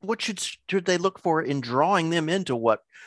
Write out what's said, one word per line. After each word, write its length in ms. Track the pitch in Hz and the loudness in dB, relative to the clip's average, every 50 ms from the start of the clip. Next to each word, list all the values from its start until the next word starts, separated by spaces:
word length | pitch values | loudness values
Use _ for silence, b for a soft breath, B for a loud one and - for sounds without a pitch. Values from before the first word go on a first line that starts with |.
what 200 | - 190 233 226 | -6 -6 -6 -4
should, 240 | - - 202 - - - - - _ - | -4 -6 -6 -6 -8 -10 -10 -12 _ -4
should 140 | - 196 175 | -4 -2 0
they 140 | 190 180 | 2 0
look 200 | 170 180 190 - | 2 2 -2 -2
for 240 | - - 180 160 156 | -2 -2 0 0 0
in 200 | 156 123 143 139 | 0 -2 -4 -4
drawing 480 | 120 117 120 135 151 180 202 180 160 160 | -4 -2 2 2 4 4 4 2 2 2
them 180 | 170 170 156 | 0 0 0
into 300 | 156 180 196 180 - 127 | 0 -2 -2 -2 -2 -4
what, 240 | 117 113 117 110 - _ _ B B B | 0 2 2 2 2 _ _ B B B